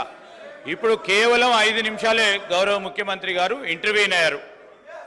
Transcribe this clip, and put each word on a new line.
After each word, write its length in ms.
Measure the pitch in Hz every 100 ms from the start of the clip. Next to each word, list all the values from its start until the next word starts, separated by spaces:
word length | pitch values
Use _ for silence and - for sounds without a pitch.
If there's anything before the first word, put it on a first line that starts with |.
| - - - - - - 139
ఇప్పుడు 260 | 175 226 220
కేవలం 560 | - 202 233 240 247
ఐదు 300 | 226 214 220
నిమిషాలే 560 | 220 208 220 226 214 196
గౌరవ 400 | 196 175 202 202
ముఖ్యమంత్రి 560 | 190 208 196 190 185
గారు 220 | 180 185 269
ఇంటర్వ్యూన్ 580 | 170 165 220 208 196
అయ్యారు. 260 | 180 160 143 - - - - - -